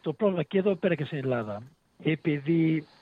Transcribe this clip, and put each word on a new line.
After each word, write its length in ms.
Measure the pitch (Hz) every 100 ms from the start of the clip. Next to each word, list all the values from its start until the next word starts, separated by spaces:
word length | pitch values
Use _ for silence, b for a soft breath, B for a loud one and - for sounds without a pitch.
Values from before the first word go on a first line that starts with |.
το 120 | 165
πρόβλημα 300 | 147 208 180
και 140 | 156 190
εδώ 180 | 196 185
πέρα 200 | 196 156
και 80 | 143
στην 120 | 151
Ελλάδα, 440 | 131 120 107 104 123 _ _ -
επειδή 800 | 151 156 165 147 139 165 160 160 156 -